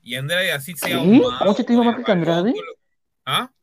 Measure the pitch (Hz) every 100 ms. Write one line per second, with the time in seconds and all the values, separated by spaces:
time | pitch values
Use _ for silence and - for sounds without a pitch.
0 | 117 127 139 175 185 147 135 170 180 127
1 | 160 247 494 - 196 208 233 240 240 233
2 | 240 185 165 170 196 415 480 - _ _
3 | _ _ - 175 247 _